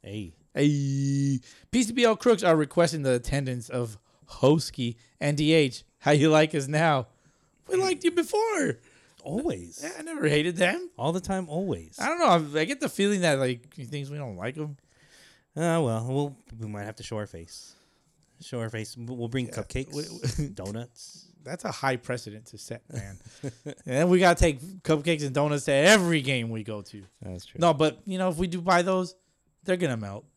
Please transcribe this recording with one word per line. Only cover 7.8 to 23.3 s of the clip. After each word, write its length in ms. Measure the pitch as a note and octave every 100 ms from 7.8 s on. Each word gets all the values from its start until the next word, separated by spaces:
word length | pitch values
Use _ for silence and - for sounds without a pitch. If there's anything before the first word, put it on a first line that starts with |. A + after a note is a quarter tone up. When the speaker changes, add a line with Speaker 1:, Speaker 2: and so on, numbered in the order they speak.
| F#4+ D#4+
Speaker 2:
you 60 | E4+
before. 680 | E4+ D#4+ G#4 A4+ G4+ C4+ A#2 _ _ _ _
Speaker 1:
Always. 560 | - F#3 D#4 F#2+ - -
Speaker 2:
Yeah, 100 | D4+ F#4
I 40 |
never 260 | D#4+ D#4 D#3
hated 280 | D3+ D#3+ F3
them. 340 | F3+ E4+ F4+ -
Speaker 1:
All 120 | C3
the 80 | F3+
time, 280 | F3+ F#3+ F3
always. 500 | D#3 G3 F#2+ D#2+ -
Speaker 2:
I 100 | C4
don't 100 | E4+
know. 400 | D4+ E3+ D3+ D3+
I, 20 |
I 40 | E3+
get 140 | C#4
the 100 | C#4
feeling 320 | - G3+ G3+
that, 160 | E3+ C#3
like, 340 | B2+ A#2+ -
he 100 | -
thinks 260 | A#2+ C#3+ C#3
we 80 | D3
don't 180 | C3 F2+
like 180 | A2
him. 220 | D#3 D3+ C#3+ _ _ _ _ - _ _ -
Speaker 1:
Uh, 240 | E3+ E3
well, 260 | C3+ A2+ A#2+
we'll, 300 | C3+ C#3+ C3+ _ A2+
we 60 | A2
might 180 | G#2
have 120 | G2+ G#2+
to 60 |
show 140 | G2 G#2+
our 80 | G#2
face. 480 | E2+ E2 - - _ _ _ _ _ _ _
Show 180 | - B2
our 80 | A2+
face. 280 | A2 G#2+ B2
W-, 220 | A#2 B2+
we'll 100 | A#2
bring 180 | C3 A#2+
Speaker 2:
Yeah, 60 |
Speaker 1:
cupcakes, 400 | - C3 C3 C3+
Speaker 2:
we, 500 | C#3+ D3 E3 B2+ -
we 60 | D3
<laughs> 40 |
Speaker 1:
donuts. 720 | G2 F#2+ A2 A#2+ - - - - _
Speaker 2:
That's 220 | B2+ E3+
a 60 | -
high 260 | - C3+ C3
precedent 480 | - B2 - G#2+ -
to 120 | G#2+
set, 240 | - A2+ _
man. 260 | A#2 G2 F#2+ -